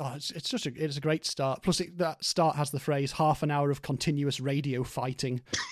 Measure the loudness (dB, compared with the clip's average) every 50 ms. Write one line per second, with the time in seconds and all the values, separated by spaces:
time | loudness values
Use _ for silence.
0 | -4 -6 -6 -8 -8 -8 -8 -6 -6 -4 -4 -2 -4 -4 -4 -2 -4 -2 -2 -2
1 | 0 0 0 0 -2 -4 -2 0 0 0 0 0 0 0 2 2 0 -4 -2 -2
2 | -2 -2 -2 -4 -4 -2 2 4 4 4 4 2 0 0 -2 -2 0 0 0 2
3 | 0 0 2 4 4 4 4 4 2 2 2 4 4 2 2 0 -2 -2 -2 0
4 | 0 0 2 2 2 0 0 0 0 0 0 0 0 0 0 0 -2 -2 -2 -4
5 | -2 -2 -2 -2 -2 -2 -2 -2 -4 -4 -4 -4 -4 -4